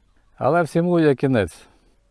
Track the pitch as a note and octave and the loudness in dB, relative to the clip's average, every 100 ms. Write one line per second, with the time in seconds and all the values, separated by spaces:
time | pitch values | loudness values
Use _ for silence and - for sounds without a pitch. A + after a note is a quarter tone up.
0 | _ _ _ - A#2+ F3 D#3 E3+ F3 E3+ | _ _ _ -6 -2 -2 -2 -2 0 2
1 | D3+ B2+ C#3 A#2+ F2+ - - _ _ _ | 2 2 0 0 -2 -8 -20 _ _ _
2 | _ | _